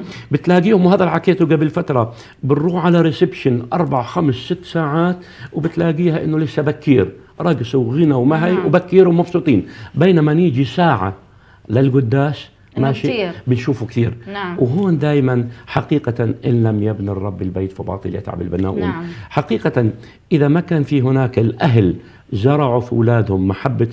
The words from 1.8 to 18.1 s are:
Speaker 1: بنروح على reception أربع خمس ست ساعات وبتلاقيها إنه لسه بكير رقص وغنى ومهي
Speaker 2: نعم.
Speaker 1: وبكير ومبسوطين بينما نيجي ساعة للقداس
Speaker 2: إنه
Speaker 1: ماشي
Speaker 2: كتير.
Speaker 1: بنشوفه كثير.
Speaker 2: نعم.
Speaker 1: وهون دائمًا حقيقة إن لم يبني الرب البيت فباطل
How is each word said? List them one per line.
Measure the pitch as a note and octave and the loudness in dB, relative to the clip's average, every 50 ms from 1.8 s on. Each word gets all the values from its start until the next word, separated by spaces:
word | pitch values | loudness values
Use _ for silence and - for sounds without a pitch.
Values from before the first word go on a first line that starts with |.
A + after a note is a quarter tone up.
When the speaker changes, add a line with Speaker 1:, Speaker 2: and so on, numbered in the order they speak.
| E3+ - C#3+ B2 A2+ A#2 - - - - - - | -4 0 0 0 0 0 -4 -12 -20 -20 -14 -8
Speaker 1:
بنروح | - C3 D3 C#3+ D3+ F3+ F3 F3+ D#3 | -2 0 0 0 0 0 -2 0 2
على | F3 E3+ E3+ | 4 4 4
reception | D#3+ E3 D3 - F#3 F3+ - - - C#3 B2 B2 A#2+ - | 4 2 2 0 0 -2 -2 -2 -2 0 0 0 -2 -4
أربع | - F3 E3 C3+ C#3+ B2+ | -2 -2 -2 0 -2 -2
خمس | A#2 - - F3 E3+ C#3+ B2 | -4 -4 -4 -2 0 0 -2
ست | - - - F3+ F3 - | -2 -4 -6 -8 -8 -8
ساعات | - - E3 D#3+ C#3+ C#3+ E3 E3+ F3+ F3+ F3+ - - - - - - | -6 -4 -4 -2 0 0 0 0 0 -2 -4 -8 -16 -20 -20 -18 -10
وبتلاقيها | - - C#3 E3 - E3+ E3+ E3+ D#3 D3 F3+ F3 D#3 - - | -8 -6 -6 -4 -2 -2 -2 0 0 0 0 0 0 0 -2
إنه | D#3 D#3 D#3 | -2 -2 -2
لسه | D#3+ C3+ - - | -2 -2 -2 -2
بكير | D3+ C#3+ D3+ - - D3+ C#3 A#2 F#2 F#2 - - - - _ - | -2 -2 -2 -2 0 2 4 4 2 0 -4 -10 -20 -18 _ -4
رقص | - F3 D#3+ A2+ A#2+ - - | -2 0 0 0 -2 -2 -2
وغنى | C3+ B2 A2+ B2+ D3+ E3+ D3+ C#3 | -2 0 0 0 2 2 2 2
ومهي | B2 B2 C#3 D#3+ D#3 E3 F3 | 2 2 2 2 2 2 0
Speaker 2:
نعم. | F3+ F#3 F3+ | 0 0 0
Speaker 1:
وبكير | F#3+ D3+ F3 F3 - F3+ F#3+ F#3 F3 | 2 2 2 2 4 4 6 6 6
ومبسوطين | E3+ E3+ E3+ - - F3 B2+ B2+ C3 F#2+ F2 - - - - - - | 4 2 0 0 -2 0 2 2 2 2 0 -2 -10 -18 -18 -8 0
بينما | C3 D#3 G3 F#3 D#3+ D3+ D3+ D3+ | 2 4 4 6 4 4 4 4
نيجي | D#3+ F#3 F3 B2 B2 C#3 | 2 2 2 2 0 -2
ساعة | A#2 - F3+ F3 E3 C3+ G2+ F#2 F#2+ F#2 - - _ _ _ _ - - _ - - | -2 0 2 2 2 2 2 0 -4 -6 -8 -14 _ _ _ _ -20 -20 _ -8 -2
للقداس | G#2+ B2 C3+ C#3 B2 C#3 B2+ A2+ B2+ C#3 C#3 D3+ C#3 - - - _ _ _ _ - - | 0 2 2 2 2 2 2 2 0 0 0 0 -2 -6 -12 -18 _ _ _ _ -4 -2
Speaker 2:
إنه | C3+ | 0
Speaker 1:
ماشي | C3+ C3 A2 - C#3+ | 0 0 -2 -2 -2
Speaker 2:
كتير. | B3+ A3+ G3 F3 E3+ - - | -2 -2 -4 -6 -8 -8 -2
Speaker 1:
بنشوفه | - B2+ A2+ - D#3 C3+ - A#2 | -2 -2 0 0 -4 -4 -4 -6
كثير. | A2 - B2 A#2 A2 - - - G3 | -6 -4 -2 -2 -2 -4 -8 -12 -12
Speaker 2:
نعم. | G3+ G3+ G3 F3+ F3 F3+ | -10 -10 -8 -8 -2 -2
Speaker 1:
وهون | C3+ A#2+ C3 F#3 G3+ F#3+ E3+ C#3 | -2 0 0 0 0 0 0 0
دائمًا | C#3+ D3+ D3 C#3+ C3 B2+ B2+ A#2+ A#2 A#2+ - - - | 0 0 0 2 0 0 0 -2 -2 -4 -8 -14 -16
حقيقة | - - D3 - - D#3 C#3+ - B2 A2+ - A#2+ A2+ A2+ - - | -6 -4 -4 -2 0 -2 -2 0 -2 -4 -2 -2 -2 -4 -4 -2
إن | C3 A#2+ A#2 | 0 0 2
لم | A2+ A2 A2 G#2+ | 2 2 0 0
يبني | G#2 G#2+ G#2+ F#2 G2 G2+ | -2 -2 -2 -4 -4 -6
الرب | G2 F#2+ F#2+ G#2 F#2 F2+ | -4 -4 -6 -6 -6 -6
البيت | F#2+ F#2 F2+ F#2 F#2+ F#2+ | -6 -6 -4 -4 -6 -6
فباطل | - - - F2 F2+ F#2+ - F2+ | -6 -10 -8 -8 -8 -8 -8 -8